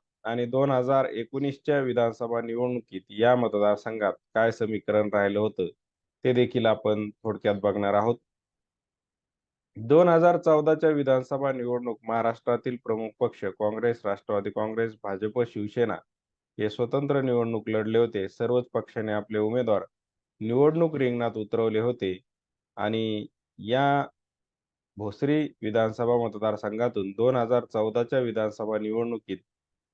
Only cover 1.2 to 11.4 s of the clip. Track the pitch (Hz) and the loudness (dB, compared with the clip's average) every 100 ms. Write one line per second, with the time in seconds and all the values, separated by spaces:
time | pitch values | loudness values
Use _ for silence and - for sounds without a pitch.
1.2 | 113 135 139 135 - 143 131 120 117 110 | -6 -4 -4 -4 -2 0 2 2 0 -2
2.2 | 117 117 117 117 123 123 - 95 - 101 | -4 -4 -4 -4 -2 -4 -8 -14 -10 2
3.2 | 117 123 117 104 104 104 110 110 98 - | 4 4 2 2 2 2 -2 -2 -2 -2
4.2 | _ 110 113 110 110 107 - 107 104 104 | _ 0 2 0 -4 -4 0 0 2 2
5.2 | 101 101 107 - 85 - _ _ _ _ | 2 0 -2 -2 -8 -8 _ _ _ _
6.2 | 127 123 123 123 113 107 107 107 104 - | 0 2 2 2 2 2 0 -2 -4 -8
7.2 | 110 98 107 101 101 101 101 101 113 117 | -6 -2 -2 0 0 0 2 2 2 -2
8.2 | _ _ _ _ _ _ _ _ _ _ | _ _ _ _ _ _ _ _ _ _
9.2 | _ _ _ _ _ 101 113 151 180 165 | _ _ _ _ _ -8 4 6 8 6
10.2 | 175 175 165 151 151 156 160 147 135 131 | 6 4 4 4 4 2 2 2 2 2
11.2 | 127 135 | 0 -4